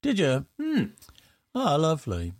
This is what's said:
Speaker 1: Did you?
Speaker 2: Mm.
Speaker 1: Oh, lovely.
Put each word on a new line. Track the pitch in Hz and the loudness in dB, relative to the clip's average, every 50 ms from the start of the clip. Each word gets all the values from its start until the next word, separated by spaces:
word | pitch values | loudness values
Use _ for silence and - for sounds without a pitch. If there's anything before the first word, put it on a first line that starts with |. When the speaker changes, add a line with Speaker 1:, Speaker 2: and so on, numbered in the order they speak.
Speaker 1:
Did | - 285 254 | -2 -2 0
you? | 196 175 139 127 135 139 _ _ - | 2 2 2 2 0 -2 _ _ -8
Speaker 2:
Mm. | 294 311 311 254 170 208 - _ - - _ - _ _ _ _ _ _ _ | -4 -2 0 0 0 -2 -6 _ -20 -20 _ -20 _ _ _ _ _ _ _
Speaker 1:
Oh, | 247 269 208 143 | -2 0 2 2
lovely. | 147 160 160 156 143 - 123 95 87 85 87 92 - | 2 2 2 0 -2 -4 -6 -4 -4 -4 -6 -8 -12